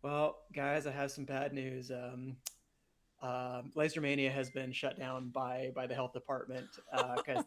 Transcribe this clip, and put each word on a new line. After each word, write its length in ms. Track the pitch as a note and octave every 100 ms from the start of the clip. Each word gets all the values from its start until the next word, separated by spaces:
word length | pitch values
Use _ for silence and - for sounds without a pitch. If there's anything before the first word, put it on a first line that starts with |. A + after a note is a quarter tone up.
Well, 360 | C#3+ D3 D3+ - -
guys, 320 | - C#3 D3 D3
I 60 |
have 180 | C3+ C#3
some 140 | C#3
bad 280 | C3+ C3+ C#3
news. 380 | C#3 C3 C3 B2+
Um, 460 | B2+ B2 B2+ C3 C3 - - _ _ _ _ _ _
um, 520 | B2+ B2 B2+ B2 C3 D#3
Lasermania 540 | D#3 D#3 D3 C#3 C3+
has 180 | C3+ C3
been 240 | C3+ C3
shut 240 | B2+ - -
down 340 | C3 C3 B2+
by, 420 | A#2+ B2+ B2+ C3
by 140 | C3 B2+
the 60 |
health 180 | B2+ B2+
department, 560 | B2+ - C3 B2 B2+ B2 - -
uh, 240 | - B2+ B2
cause 220 | - C3+